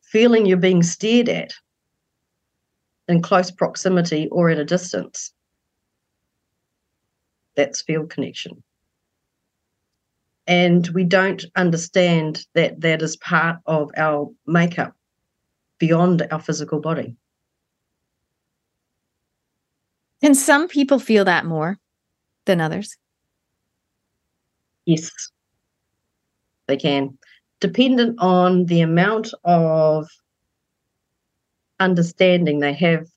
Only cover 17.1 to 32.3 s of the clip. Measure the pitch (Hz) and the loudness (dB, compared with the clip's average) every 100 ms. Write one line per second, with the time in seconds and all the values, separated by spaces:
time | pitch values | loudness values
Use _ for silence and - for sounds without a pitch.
17.1 | 120 _ _ _ _ _ _ _ _ _ | -16 _ _ _ _ _ _ _ _ _
18.1 | _ _ _ _ _ _ _ _ _ _ | _ _ _ _ _ _ _ _ _ _
19.1 | _ _ _ _ _ _ _ _ _ _ | _ _ _ _ _ _ _ _ _ _
20.1 | _ 294 269 - 285 349 285 277 277 - | _ 2 4 4 2 2 -2 2 0 2
21.1 | 214 190 170 165 160 160 202 _ _ _ | 2 4 0 -2 -4 -4 -8 _ _ _
22.1 | _ _ _ - 175 160 165 208 - _ | _ _ _ -2 0 -2 -6 -12 -18 _
23.1 | _ _ _ _ _ _ _ _ _ _ | _ _ _ _ _ _ _ _ _ _
24.1 | _ _ _ _ _ _ _ - 160 - | _ _ _ _ _ _ _ -2 -2 -2
25.1 | - - _ _ _ _ _ _ _ _ | -18 -20 _ _ _ _ _ _ _ _
26.1 | _ _ _ _ _ - 139 156 139 135 | _ _ _ _ _ -6 -4 -2 -2 -4
27.1 | - _ _ _ _ 185 - 254 254 233 | -10 _ _ _ _ -4 0 2 2 0
28.1 | 233 185 180 180 185 175 170 165 165 196 | 0 2 2 4 2 2 2 2 2 2
29.1 | 220 220 - 170 175 160 160 156 156 151 | 0 -6 -6 2 2 2 2 2 0 -4
30.1 | _ _ _ _ _ _ _ _ _ _ | _ _ _ _ _ _ _ _ _ _
31.1 | _ _ _ _ _ _ _ 185 180 170 | _ _ _ _ _ _ _ 0 0 -2
32.1 | - 185 | 2 2